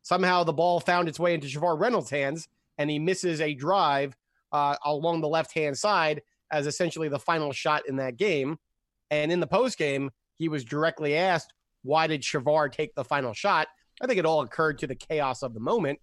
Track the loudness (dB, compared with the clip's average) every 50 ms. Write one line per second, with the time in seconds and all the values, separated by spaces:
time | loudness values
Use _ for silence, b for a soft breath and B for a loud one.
0 | _ 0 2 2 4 4 4 4 2 2 2 2 2 2 2 2 2 2 2 2
1 | 2 0 -2 0 0 0 0 0 -4 -6 -6 -2 0 0 0 2 2 2 2 0
2 | -2 -2 -2 -2 -2 -2 -4 -6 -10 _ _ _ _ _ _ -4 -2 -2 -2 0
3 | 0 0 -2 0 -2 -2 -2 0 -2 -4 -4 -4 0 2 2 4 4 2 2 2
4 | 0 -2 -6 _ _ _ _ _ _ _ -2 0 0 0 0 -2 -2 -2 -2 0
5 | 0 0 0 0 0 0 0 0 0 0 -2 -2 -2 -2 -2 -2 0 2 2 4
6 | 2 2 0 -2 -6 _ _ _ _ _ -2 -2 -2 -2 -2 -2 -2 -2 -2 -4
7 | -4 -4 -4 -2 0 0 0 0 0 -2 -4 -2 0 0 0 0 0 -2 -4 -2
8 | -2 -4 -2 0 0 2 2 0 0 -2 -4 -8 _ _ _ _ _ _ _ _
9 | _ _ 0 0 2 2 2 0 0 2 2 2 2 2 0 -2 -2 -2 0 -2
10 | -4 -6 _ _ _ _ _ _ -4 -4 -4 -4 -6 -4 -2 0 0 0 0 0
11 | -2 0 2 2 2 2 2 0 -2 _ _ _ _ _ _ _ -4 0 2 2
12 | 2 2 0 -2 -4 -4 -4 -2 0 2 2 2 2 0 -2 -4 -6 -4 -4 -10
13 | -4 -2 -2 0 0 -2 -6 -2 0 2 2 2 0 -2 _ _ _ _ _ -6
14 | -2 0 2 2 2 2 2 2 0 -2 -2 0 0 0 0 -4 -6 -8 -8 -12
15 | -6 -4 -2 0 0 -2 -2 -4 -6 -8 -8 -6 -2 0 0 0 0 -2 -4 -6